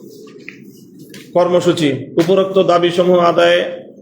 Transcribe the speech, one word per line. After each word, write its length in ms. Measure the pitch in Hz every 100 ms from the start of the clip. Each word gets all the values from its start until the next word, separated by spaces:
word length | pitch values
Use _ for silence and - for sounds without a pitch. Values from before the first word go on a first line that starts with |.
| - - - - - - - - - - - - -
কর্মসূচি, 800 | 175 175 180 175 165 151 127 - -
উপরোক্ত 460 | 165 190 190 190
দাবিসমূহ 600 | 170 175 170 175 175 180
আদায়ে 480 | 170 165 170 175 180 - - -